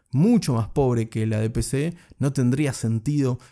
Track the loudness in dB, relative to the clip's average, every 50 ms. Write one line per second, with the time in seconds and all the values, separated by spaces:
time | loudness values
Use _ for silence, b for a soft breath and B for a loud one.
0 | b _ 0 2 4 4 4 4 2 2 0 0 -2 -2 0 0 2 2 2 0
1 | -2 -2 -4 -4 -2 -2 0 0 -2 -2 -2 -2 -4 -2 -2 -2 -2 -4 -6 -8
2 | B B B _ -2 -2 0 2 2 2 2 2 0 -2 -2 -4 -4 -2 -2 -2
3 | -2 0 0 0 0 0 -2 -4 B B